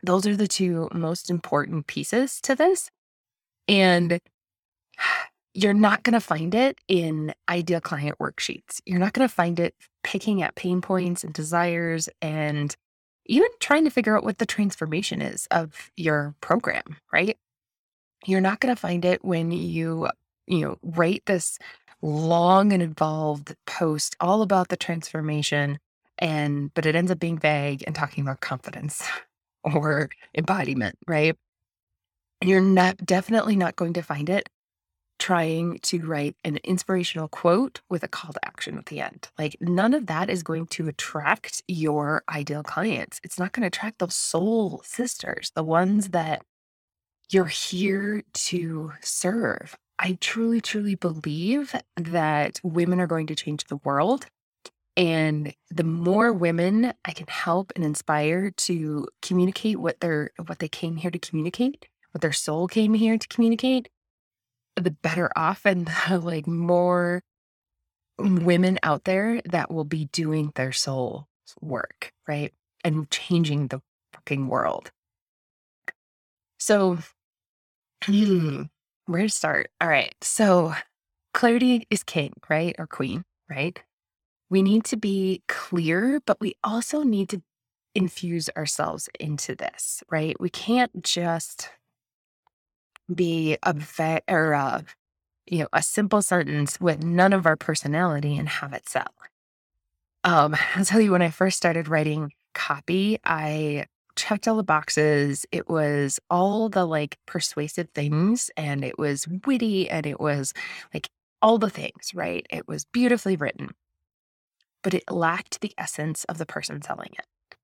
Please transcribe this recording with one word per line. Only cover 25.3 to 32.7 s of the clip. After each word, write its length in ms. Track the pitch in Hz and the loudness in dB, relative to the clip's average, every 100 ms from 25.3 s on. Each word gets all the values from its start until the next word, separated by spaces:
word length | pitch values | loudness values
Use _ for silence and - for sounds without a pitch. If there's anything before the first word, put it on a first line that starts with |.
| 151 147 147 143 143 _ _ _ - | -2 0 0 0 -4 _ _ _ -4
and, 540 | 165 156 147 143 143 | -2 0 0 0 -2
but 120 | - 160 | 0 2
it 100 | 156 | 2
ends 140 | 180 | 2
up 80 | 175 | 0
being 200 | 170 165 | -2 2
vague 460 | 156 151 143 139 - | 2 2 0 -4 -6
and 80 | |
talking 280 | 151 147 - | -4 -4 -4
about 180 | 139 135 | -4 -4
confidence 600 | - 131 - 139 147 - - - - _ | -6 -8 -8 -10 -8 -8 -8 -10 -12 _
<laughs> 280 | _ _ | _ _
or 440 | - 151 151 147 156 - - | -2 0 0 0 -2 -6 -10
embodiment, 640 | - 160 190 147 135 104 - - | -6 0 0 0 -2 -2 -4 -4
right? 300 | 160 156 160 _ _ _ _ _ _ _ _ _ _ | 2 2 0 _ _ _ _ _ _ _ _ _ _
And 100 | 180 | 4
you're 100 | 190 | 6
not, 380 | 190 | 6